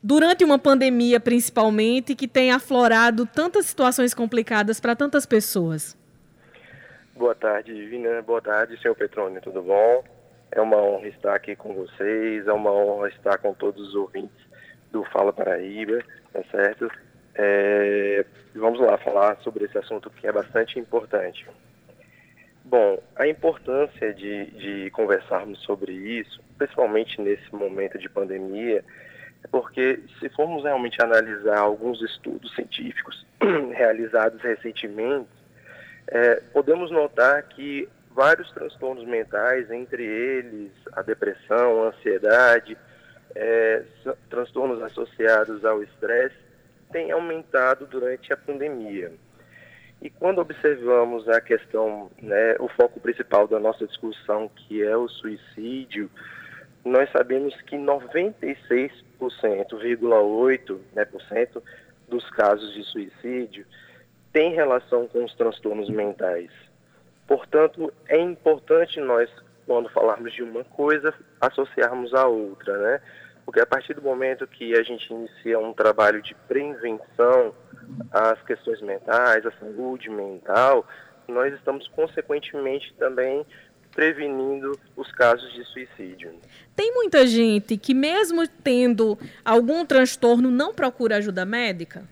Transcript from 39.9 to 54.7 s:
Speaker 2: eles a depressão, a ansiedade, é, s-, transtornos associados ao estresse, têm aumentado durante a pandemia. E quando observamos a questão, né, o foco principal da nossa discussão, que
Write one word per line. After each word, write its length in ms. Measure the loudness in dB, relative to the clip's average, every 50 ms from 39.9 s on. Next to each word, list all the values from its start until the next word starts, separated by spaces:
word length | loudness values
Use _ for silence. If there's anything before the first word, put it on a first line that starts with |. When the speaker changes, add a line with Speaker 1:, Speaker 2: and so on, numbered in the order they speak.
| -10 -10 -8
Speaker 2:
eles 680 | -6 -6 -4 -4 -4 -4 -6 -8 -10 -14 -16 -16 -16 _ _ _ -14
a 100 | -10 -10
depressão, 840 | -6 -6 -4 -4 -4 -6 -6 -8 _ -2 0 2 2 2 2 2 0
a 40 | -2
ansiedade, 880 | -4 -4 -4 -2 -2 0 2 4 4 6 6 6 6 4 2 -4 -18 -20 _ _ -20 _ _ -20 -20 -20 _ _ -10
é, 500 | -6 -2 0 2 4 4 2 2 0 -2 -6 _ _ -10
s-, 120 | -10 -10 _ _ _
transtornos 500 | -6 -6 -6 -6 _ -4 -2 -2 -2 -4 -8
associados 800 | -10 -8 -10 -10 -10 -6 _ 2 4 4 4 4 0 -4 -4 0
ao 160 | 0 0 0
estresse, 540 | -2 -8 _ _ -6 -2 0 0 0 0 -2 _ _ _ _ _ _ _ _ _ _ _
têm 200 | -8 -8 -6 -2
aumentado 760 | -2 -4 -2 -4 -8 -10 -10 _ 0 0 2 2 0 0 -4 -12
durante 440 | -10 -6 -4 -4 -6 -6 -6 -8
a 60 | -8 -8
pandemia. 720 | _ -10 -8 -6 -6 -8 -8 -8 -10 -10 -10 -10 -10 -10 -14 -18 _ _ _ _ _ _ _ -20 -20 -20 -20 -20 -20 -20 _ _
E 80 | -20 -20
quando 300 | _ _ -2 0 0 0
observamos 880 | -2 -4 -6 -2 0 0 0 0 0 2 4 4 4 2 0 -6 -2 2
a 140 | 0 0
questão, 680 | 2 2 -2 -2 -2 _ -4 -2 -2 -2 -4 -6 -12 -16 _ _
né, 340 | -8 -2 0 2 2 2 2 0
o 120 | -2 -8
foco 320 | 2 4 2 2 2 -4
principal 460 | -4 -4 -4 -4 -6 _ 4 4 4 4
da 120 | 2 0
nossa 260 | 0 0 -2 -2 -6
discussão, 640 | -10 -10 -10 -10 -10 -10 -12 -6 -4 -4 -4 -4 -8 _
que 260 | _ -18 _